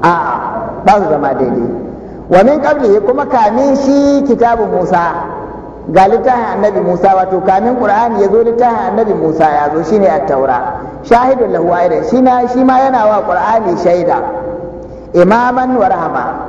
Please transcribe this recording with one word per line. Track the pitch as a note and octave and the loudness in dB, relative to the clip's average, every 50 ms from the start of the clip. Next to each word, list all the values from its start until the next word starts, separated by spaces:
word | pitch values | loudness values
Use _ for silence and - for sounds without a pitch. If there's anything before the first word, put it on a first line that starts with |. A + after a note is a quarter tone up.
| - | 2
A'a, | E3+ F3 E3+ D#3 D3 - - - - - E3+ - - - - - | 2 2 2 0 -4 -4 -6 -6 -6 -8 -8 -8 -8 -10 -2 2
ba | - G3 G#3 | 2 4 4
su | F#3+ D#3+ | 2 0
zama | D#3 C#3+ C#3+ C#3 C3+ | -2 -2 0 -2 -2
daidai. | B2+ C3 B2 A#2 A#2 A#2 - - - - - - - - - - - - - | -2 -2 -2 -2 -4 -4 -4 -6 -8 -10 -12 -12 -14 -16 -16 -16 -16 -6 2
Wa | - F3+ G3+ | 4 4 6
min | B3 D4 D4+ | 4 2 2
qablihi | C4+ C#4+ D4+ D4 C4+ A3 G3 G#3+ | 0 0 0 0 2 2 2 2
kuma | G#3 B3+ B3+ C#4 C#4+ | 2 0 0 0 -2
kamin | C#4+ C#4 A#3+ A3 G#3 G#3+ A#3+ C4+ C#4 C4+ | 0 0 2 2 2 2 0 0 2 0
shi | C4+ C4+ C4 C#4 C#4+ C#4+ C#4+ C#4+ C#4+ - C#4 | 0 2 2 2 4 4 4 2 2 2 0
kitabu | A#3+ - A#3 A#3 A#3 A3+ G#3+ F#3+ | 2 2 2 2 2 0 0 -2
Musa, | F3+ F3+ F3+ F3 F#3 F3 E3+ E3+ D#3 E3+ - - - - - - - - - - - - - - | 0 -2 -2 0 0 0 0 0 -4 -6 -8 -8 -10 -12 -12 -14 -14 -16 -16 -16 -18 -16 -12 -2
ga | D#3+ F#3 F#3+ G3 | 2 4 4 4
littafin | A3+ A#3 A3 C4 B3+ A#3+ A#3 G#3+ F#3 F#3+ | 4 2 2 2 0 0 -2 -4 -4 -2
annabi | G3+ G#3 G3 F#3 F3 | -2 0 0 0 -2
Musa, | F3 F3+ F3 F3+ G3 F#3+ | -2 -2 0 2 2 2
wato | F#3+ F#3 F#3 F#3 F3+ | 2 2 0 -2 -2
kamin | E3+ G3 F#3+ G3 G#3+ A#3 B3+ A#3+ | 0 2 2 2 2 0 -2 0
Qur'ani | A#3+ G#3 G3+ G#3 A#3 A#3+ A3+ G3+ | 0 0 0 0 0 0 0 0
ya | G3+ G3 | 0 2
zo | G3 A3+ A#3 | 2 2 2
littafin | A#3 A3+ A3+ B3 A#3+ A3+ A3 G3+ F#3 G3 | 2 2 2 0 0 0 0 -4 -4 -2
annabi | G#3 A3+ G#3 F#3+ | -2 0 0 -2
Musa | F3 D#3+ D#3+ D#3+ D#3+ E3 D#3 | -2 -2 -2 0 2 0 2
ya | D3 D3 D3 D3 D3 | 2 0 0 0 -2
zo, | D#3 E3+ | -2 -2
shine | - G#3+ G#3 G3 | 0 0 2 2
at-Taura. | F3+ D#3+ D3+ C3+ - D3 C3+ C3+ C3+ B2+ B2 - - - - - - - - - - | 2 0 0 -2 -2 -2 0 0 0 0 -2 -2 -6 -8 -10 -12 -12 -14 -14 0 2
Shahidun | A#3 A#3 B3 B3+ C4+ B3 A#3+ G3+ F3 E3+ | 2 4 4 2 2 2 0 0 0 -2
lahu | E3 E3+ F3 | 0 0 0
aidan, | F3 F3 F3 D#3+ D3+ D3+ | 0 0 0 0 0 -2
shi | - - B3+ | 0 0 2
na, | B3+ B3+ B3 B3 A#3+ A#3+ | 4 4 2 2 0 0
shi | B3 B3+ C4 | 0 2 2
ma | C4 C4 B3+ | 4 4 4
yana | C4+ C4+ C4 B3 G#3+ G#3+ | 2 2 2 2 2 2
wa | G#3+ G3+ F#3 | 2 0 0
Qur'ani | F3+ F3 F3+ F3 G#3 A3 A3+ A3+ F#3 F3 - | 0 -2 -2 0 0 0 0 0 -2 -4 0
shaida. | F3+ F3+ F3 F3+ E3+ - - - - - - - - - - - - - - - - - - - - - - | 0 2 2 2 2 0 -2 -2 -2 -6 -8 -8 -8 -8 -10 -10 -12 -12 -14 -14 -16 -16 -16 -18 -18 -4 2
Imaman | E3+ F3 F#3 G#3+ A#3 A#3+ B3 B3 B3+ B3+ B3+ B3+ B3 | 4 4 4 4 2 2 0 0 -2 -2 0 0 0
wa | G3+ F#3+ | 0 0
rahama | F#3+ F3+ E3 D#3 C3 B2+ A#2+ B2 B2 - - | 0 -2 -4 -4 -4 -4 -4 -6 -6 -8 -10